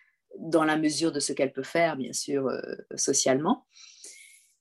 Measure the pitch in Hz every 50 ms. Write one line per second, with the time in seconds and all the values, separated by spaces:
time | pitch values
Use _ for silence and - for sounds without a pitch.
0 | _ _ _ _ _ _ - - - 165 156 160 156 156 156 156 156 151 147 139
1 | 160 165 143 143 139 - 139 - 139 131 - 135 131 - - 170 170 156 151 131
2 | 127 - - - - - 143 139 135 123 - - - - - - - - - -
3 | - - 135 - - 135 131 139 156 190 262 - _ _ _ - - - - -
4 | - - - - - - - - _ _ _ _